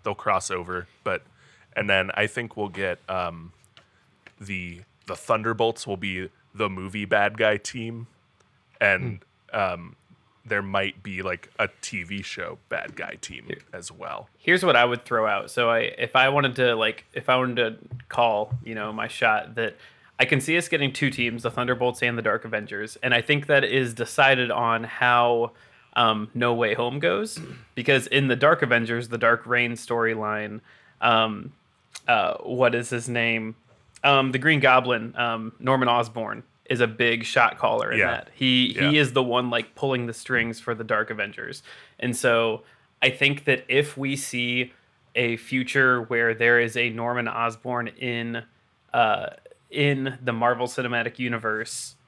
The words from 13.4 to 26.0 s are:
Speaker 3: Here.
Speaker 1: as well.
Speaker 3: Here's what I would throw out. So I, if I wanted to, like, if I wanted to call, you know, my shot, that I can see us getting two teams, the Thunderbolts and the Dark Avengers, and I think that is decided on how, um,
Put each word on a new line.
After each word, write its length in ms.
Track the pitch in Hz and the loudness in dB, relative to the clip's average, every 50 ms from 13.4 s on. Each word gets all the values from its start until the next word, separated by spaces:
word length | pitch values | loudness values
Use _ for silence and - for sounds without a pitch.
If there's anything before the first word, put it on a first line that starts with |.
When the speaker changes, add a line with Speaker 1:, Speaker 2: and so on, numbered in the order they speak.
| 57 | -12
Speaker 3:
Here. 100 | - - - - _ - | -12 -12 -12 -12 _ -16
Speaker 1:
as 180 | 90 87 - | -16 -16 -16
well. 380 | - - 85 78 - - 110 _ _ | -16 -14 -12 -10 -10 -12 -12 _ _
Speaker 3:
Here's 260 | _ _ - 175 185 185 | _ _ 2 2 4 4
what 120 | 175 131 | 4 6
I 100 | 120 120 | 6 6
would 200 | 120 120 120 - | 4 2 -4 -4
throw 200 | - 123 113 110 | -2 0 0 2
out. 240 | 107 101 98 - - | 2 0 -2 -4 -6
So 200 | - 127 120 117 | -2 0 2 2
I, 80 | 117 113 117 - - | 2 2 0 -2 -4
if 180 | - 117 117 - | -6 -6 0 2
I 140 | 131 127 135 | 4 4 4
wanted 260 | 139 143 139 131 120 | 4 2 2 2 2
to, 180 | 131 127 123 117 | 2 2 2 4
like, 300 | 110 110 110 110 - - _ - | 2 0 -2 -2 -4 -16 _ -12
if 160 | 127 - - | -4 2 2
I 80 | 127 | 2
wanted 180 | 127 127 127 120 | 4 2 0 0
to 380 | 120 117 113 113 - - - - 123 - _ | 0 0 0 -2 -8 -16 -16 -16 -16 -14 _
call, 440 | - - 120 117 107 104 107 - - 123 - | 0 2 2 4 2 0 -2 -4 -6 -8 -8
you 120 | 113 113 | -10 -8
know, 160 | 110 104 107 107 | -8 -6 -6 -6
my 140 | 110 110 | -6 -6
shot, 480 | 110 - - 127 113 107 107 - - 113 | -6 -2 2 2 2 2 2 -2 -6 -4
that 200 | 117 113 104 - - - - _ _ _ - _ - | -4 -4 -4 -4 -10 -20 -20 _ _ _ -20 _ 0
I 60 | 127 | 2
can 140 | 127 156 135 | 2 2 0
see 140 | 135 - 160 | 2 0 0
us 100 | 175 170 | 0 0
getting 240 | - 170 151 143 131 - | 0 0 0 0 -2 0
two 160 | - 147 131 | 0 -2 -2
teams, 320 | - - 123 120 113 117 117 | 0 -2 -4 -4 -4 -4 -6
the 60 | 120 | -4
Thunderbolts 520 | 113 - 123 123 127 113 123 123 120 - - | -4 -2 -2 -2 0 0 0 -2 0 0 -2
and 120 | 120 117 | -2 -2
the 40 | 117 | 0
Dark 220 | 107 110 104 113 - | -2 -2 -2 -2 -4
Avengers, 500 | 117 113 107 104 - 104 101 107 110 - - | -4 -6 -6 -6 -6 -8 -8 -8 -10 -10 -6
and 100 | - 127 123 | -2 0 0
I 80 | 120 | 0
think 260 | 113 - 147 143 143 | 2 2 0 0 2
that 160 | - 151 139 135 | 4 4 4 4
is 300 | - 120 135 131 120 113 | 4 2 0 0 0 -4
decided 560 | 117 117 - - - 139 135 135 127 123 117 | -6 -8 -4 2 4 6 6 6 4 2 0
on 320 | 95 117 120 117 113 113 113 | 0 0 2 2 0 0 -2
how, 680 | 110 - - 127 123 123 120 120 120 120 117 117 117 - _ - _ _ _ _ _ _ | -6 -2 0 2 4 6 6 6 4 4 2 0 -2 -6 _ -20 _ _ _ _ _ _
um, 340 | - | 2